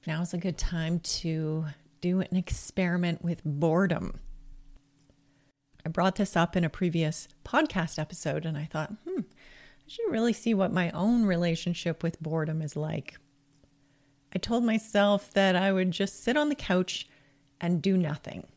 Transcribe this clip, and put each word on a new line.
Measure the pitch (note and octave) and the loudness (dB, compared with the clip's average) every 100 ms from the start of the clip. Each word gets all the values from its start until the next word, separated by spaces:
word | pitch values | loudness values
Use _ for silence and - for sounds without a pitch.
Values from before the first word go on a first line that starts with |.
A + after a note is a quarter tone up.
| - | -4
now's | D#3 F3 | -4 -2
a | F3+ | -2
good | F#3 E3 | -4 -2
time | - F3 D#3+ E3+ | -2 0 0 -2
to | - - E3 D#3+ D#3 D#3 D#3 C#3+ _ _ | -2 -4 -2 -2 -2 -2 -4 -8 _ _
do | F3 F#3 | 0 2
an | - F#3 | 2 0
experiment | F3+ - - - F#3 F3 F3 E3 | 0 -4 -4 -2 0 2 0 -2
with | E3+ E3+ | -4 -4
boredom. | D#3 C#3+ E3 D#3+ F#3+ - - - - - - - - - _ _ _ _ _ _ _ _ _ _ - | -4 0 2 4 2 0 -4 -8 -10 -14 -16 -20 -20 -20 _ _ _ _ _ _ _ _ _ _ -6
I | |
brought | E3 F#3 F#3 | 2 2 2
this | G3+ - | 0 2
up | E3 F#3+ | 2 2
in | |
a | E3 | 0
previous | - F3+ E3 D#3 D#3+ - - | 0 0 2 0 -2 -8 -14
podcast | - C4+ D#4 G3 D#3+ - | -2 2 2 0 -2 -4
episode | D#3 F3 D#3+ D3+ D#3+ | -8 -6 -4 -2 -2
and | D3+ | -6
I | D#3 | -4
thought, | D#3+ D#3 G#3+ | -6 -6 -8
"Hmm, | - F4+ | -6 -6
I | - _ - - - - - | -6 _ -20 -20 -20 -20 -20
should | - A#4 | -6 -2
really | B3 A#3 | 0 0
see | A3+ - | 0 0
what | G#3+ F#3+ | 2 2
my | - E3+ | 2 0
own | - G3 A#3+ G#3+ | 0 2 4 4
relationship | F3 F3 E3 - F3 F3 E3 | 2 2 0 -2 -4 -4 -2
with | E3 - | -4 -4
boredom | D#3+ D#3+ D#3 D#3+ | -4 -2 -2 -2
is | D3+ D3+ | -4 -4
like." | D#3 D#3 - - _ _ _ _ _ _ _ _ _ _ _ | -4 -4 -6 -16 _ _ _ _ _ _ _ _ _ _ _
I | F#3+ | -6
told | - A#3 | 0 0
myself | A#3+ A3 - G#3 G3+ G3+ - | 2 2 2 4 6 4 2
that | - G3 F#3 | 2 4 4
I | G3 | 4
would | F#3+ F#3 | 2 2
just | E3+ G3 - | 0 -2 -2
sit | - C#4 | 0 2
on | D4 | 2
the | C#4 | 0
couch | - F#3 F#3 - - - _ _ _ _ | 0 2 2 -4 -10 -18 _ _ _ _
and | E3+ F3 | 0 0
do | E3 F#3+ | 2 2
nothing. | E3 D3 - - - | 2 -2 -8 -14 -16